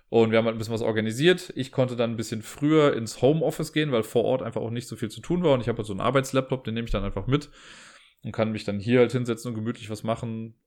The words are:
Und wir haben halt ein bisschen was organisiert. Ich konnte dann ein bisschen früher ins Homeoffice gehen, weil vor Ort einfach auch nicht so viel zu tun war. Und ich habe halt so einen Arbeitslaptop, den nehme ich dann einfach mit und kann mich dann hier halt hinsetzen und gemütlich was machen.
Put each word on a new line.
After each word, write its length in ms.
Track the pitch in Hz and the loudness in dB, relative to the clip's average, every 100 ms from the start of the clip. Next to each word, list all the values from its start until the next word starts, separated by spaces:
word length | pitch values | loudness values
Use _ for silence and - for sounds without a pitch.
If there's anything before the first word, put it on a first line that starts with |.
| - | 0
Und 160 | 117 113 | 4 6
wir 80 | 113 | 4
haben 60 | |
halt 100 | 113 | 2
ein 40 | 113 | -2
bisschen 160 | 110 | -4
was 60 | 113 | -2
organisiert. 720 | 117 110 110 117 165 175 - - | 0 0 0 4 4 4 0 -8
Ich 160 | 127 | -4
konnte 240 | - 127 120 | 0 0 0
dann 160 | 117 | -2
ein 40 | 113 | -2
bisschen 260 | 110 110 | -6 -6
früher 520 | - - 147 156 147 | -8 -2 2 6 4
ins 260 | - 110 - | 2 -4 2
Homeoffice 520 | 127 160 156 156 156 | 2 4 0 -4 -4
gehen, 180 | 151 151 | -2 0
weil 140 | 120 | 0
vor 180 | - 123 | 0 0
Ort 220 | 107 127 | 2 0
einfach 160 | - 110 | -2 -6
auch 100 | 117 | -6
nicht 160 | 120 - | -6 -8
so 80 | |
viel 160 | 113 110 | -8 -8
zu 100 | - | -8
tun 220 | - 175 | -4 0
war. 120 | 175 | 4
Und 60 | 131 | 2
ich 60 | 117 | 2
habe 120 | 113 | -4
halt 100 | 104 | -6
so 40 | |
einen 80 | 95 | -2
Arbeitslaptop, 600 | 117 135 131 131 131 127 | 2 2 2 -2 -2 -4
den 120 | - | -4
nehme 100 | 117 | -6
ich 80 | 117 | -2
dann 100 | 104 | -2
einfach 240 | 98 98 104 | -2 -4 0
mit 240 | 143 - - - - - - _ _ | -2 -2 -20 -20 -20 -20 -20 _ _
und 80 | - | -10
kann 220 | - 110 | -2 -2
mich 100 | 107 | -2
dann 160 | - 101 | -4 -4
hier 220 | 104 123 | 2 6
halt 100 | 120 | 6
hinsetzen 380 | 127 120 113 123 | 2 -2 -4 -6
und 80 | 110 | -6
gemütlich 340 | 110 117 107 | -6 -8 -10
was 140 | 107 | -8
machen. 500 | 113 113 117 113 113 _ | -4 -4 -4 -8 -12 _